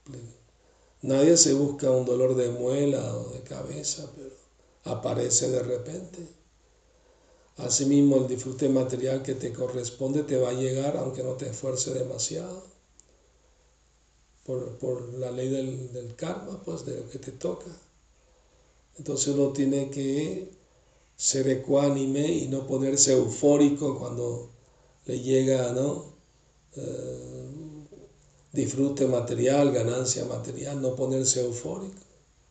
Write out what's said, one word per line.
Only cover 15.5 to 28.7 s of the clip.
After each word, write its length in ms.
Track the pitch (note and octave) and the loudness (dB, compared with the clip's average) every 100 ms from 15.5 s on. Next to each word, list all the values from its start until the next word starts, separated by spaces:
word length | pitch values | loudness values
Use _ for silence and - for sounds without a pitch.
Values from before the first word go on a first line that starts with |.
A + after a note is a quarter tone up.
| C3+ C3 B2+ B2+ | -2 -2 -6 -10
del 200 | B2 A#2 - | -10 -12 -8
karma, 460 | D#3+ - - F#3+ | -8 -8 -10 -12
pues, 220 | - - | -10 -10
de 160 | - - | -8 -8
lo 80 | A#2 | -8
que 100 | C3 | -12
te 140 | - | -12
toca. 380 | - F3 F3+ F3+ E3 _ _ _ _ _ _ _ _ _ _ _ - | -6 -6 -6 -10 -18 _ _ _ _ _ _ _ _ _ _ _ -14
Entonces 360 | C#3+ C3 C#3+ | -6 -2 0
uno 180 | C#3 C#3 | 2 2
tiene 380 | C#3 C3+ C#3 C3+ | 2 2 2 -2
que 640 | C#3+ C3+ C#3 D#3+ F#3+ - - _ _ _ _ _ - | -4 -2 0 -2 -4 -10 -16 _ _ _ _ _ -6
ser 320 | - C3+ C3 | -2 2 2
ecuánime 800 | C3 - C#3 C#3+ C#3 C3+ C#3 D3+ | 0 2 4 4 2 2 2 2
y 220 | E3 C3 | 0 0
no 180 | C3+ C3 | -4 -2
ponerse 480 | C3 C3+ C#3 - | 0 2 4 6
eufórico 840 | C3 A#2 - D3 D3 C#3+ C#3 D3 C3 | 6 4 4 6 8 6 4 -2 -4
cuando 520 | B2 A#2+ A#2+ A#2 A#2 - _ _ _ _ - | -6 -4 -4 -6 -8 -18 _ _ _ _ -8
le 140 | B2 | -6
llega, 520 | B2 C3 C3 C3 B2 | 2 4 4 2 2
¿no? 400 | B2 C#3+ E3+ - - _ _ _ _ _ - | 0 0 -2 -8 -18 _ _ _ _ _ -12
Eh, 720 | - B2+ B2+ B2 B2 B2+ B2+ D3 D#3 D3+ D3 - - _ _ _ _ | -8 -8 -8 -10 -12 -14 -12 -14 -14 -16 -18 -20 -20 _ _ _ _
disfrute 540 | C3 - | -2 -2